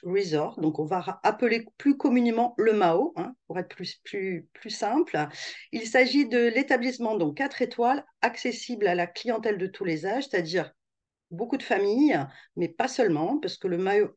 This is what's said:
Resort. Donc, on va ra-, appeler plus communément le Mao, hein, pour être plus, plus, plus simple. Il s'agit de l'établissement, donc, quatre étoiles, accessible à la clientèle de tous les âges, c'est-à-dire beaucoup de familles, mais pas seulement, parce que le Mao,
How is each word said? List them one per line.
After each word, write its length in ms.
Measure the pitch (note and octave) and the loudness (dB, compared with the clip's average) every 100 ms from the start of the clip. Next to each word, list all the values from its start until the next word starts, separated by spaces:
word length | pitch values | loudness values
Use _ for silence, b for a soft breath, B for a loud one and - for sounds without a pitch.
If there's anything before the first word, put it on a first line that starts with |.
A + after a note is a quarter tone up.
Resort. 560 | F3+ G3 F#3 D3+ D#3+ - | -4 -2 0 0 -2 -2
Donc, 180 | D#3 D3+ | -2 0
on 80 | D#3 | -2
va 140 | F#3 | -4
ra-, 200 | F3+ - | -4 -2
appeler 420 | G#3+ G#3+ A#3+ A#3 A3+ - | 0 2 2 0 -2 -2
plus 180 | C#4+ C#4 | 2 2
communément 560 | C#4+ B3 A#3+ A3+ A#3+ - | 4 4 4 2 0 2
le 160 | A3+ | 2
Mao, 400 | G#3+ F3+ E3 D#4 - | 4 4 4 2 -2
hein, 180 | B3 - - | -8 -10 -10
pour 100 | E3+ | -8
être 120 | F3+ | -8
plus, 260 | - F3+ - | -10 -12 -12
plus, 440 | - G3+ F#3+ F3 E3 | -10 -8 -6 -6 -10
plus 160 | - G#3+ | -16 -14
simple. 480 | G#3 G#3 C4+ F4 D#3 D3 B B B B | -6 -2 0 0 -2 -4 B B B B
Il 160 | A3+ A3+ | -8 2
s'agit 400 | B3+ B3+ C#4 A#3+ | 4 4 4 4
de 220 | A#3+ A#3 | 4 4
l'établissement, 680 | A3+ C#4 B3+ B3 B3 A#3 G#3+ | 2 2 2 0 -2 -2 0
donc, 200 | D3+ C#3+ | 0 -2
quatre 260 | C4+ - | -4 -2
étoiles, 420 | A#3+ - A#3+ C#4+ - _ | -4 0 2 0 -4 _
accessible 640 | A#3 A#3 B3+ B3 - A3 G3+ | -2 -2 -6 -6 -8 -2 0
à 80 | |
la 140 | F3+ F3 | 2 -2
clientèle 500 | - A#3 A3+ A3 G3+ | -4 -4 -2 -2 -2
de 80 | F#3+ | -4
tous 200 | - F#3 | -6 -4
les 200 | D#3 F3+ | -2 -2
âges, 220 | A#3+ C4+ | -4 -2
c'est-à-dire 420 | G3 D#3+ F3+ - _ _ _ _ _ _ | -4 -2 -2 -4 _ _ _ _ _ _
beaucoup 260 | E3+ A#3 C4+ | -10 -6 -4
de 60 | |
familles, 560 | - G3+ G3+ A#3 D4 E3+ C#3 B B - | 0 0 2 4 4 2 -2 B B -6
mais 120 | E3+ | -4
pas 220 | - B3+ | -2 -2
seulement, 500 | - A3 D3+ E3+ D4 | 0 2 2 0 -2
parce 180 | F#3 - | -4 -6
que 120 | F#3+ | -4
le 100 | F3 | -2
Mao, 300 | F#3+ G3+ G#3 | 0 2 0